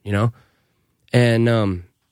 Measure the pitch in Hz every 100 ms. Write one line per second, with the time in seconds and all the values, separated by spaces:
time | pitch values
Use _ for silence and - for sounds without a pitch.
0 | 101 101 117 - _ _ _ _ _ _
1 | - 123 120 113 117 113 101 90 87 _
2 | _